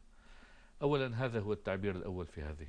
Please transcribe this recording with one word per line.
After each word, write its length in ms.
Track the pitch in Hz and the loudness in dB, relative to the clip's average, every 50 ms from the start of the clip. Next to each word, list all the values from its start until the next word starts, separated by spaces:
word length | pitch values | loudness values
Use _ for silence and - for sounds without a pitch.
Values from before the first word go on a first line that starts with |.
| - - - - - - - - - - - - - - - - | -20 -20 -20 -20 -20 -20 -20 -20 -20 -20 -20 -20 -20 -16 -6 0
أولا 420 | 147 143 147 139 135 123 113 117 135 | 2 4 4 4 4 2 2 0 0
هذا 160 | 123 117 110 | 2 2 0
هو 120 | 98 107 | 2 2
التعبير 440 | 104 - - 101 95 95 98 101 92 | 0 0 0 0 0 2 2 0 0
الأول 300 | 90 - 90 90 90 85 | 0 -2 -2 -2 -4 -4
في 160 | - - 80 | -6 -6 -6
هذه 240 | 73 76 76 76 76 | -6 -6 -6 -6 -8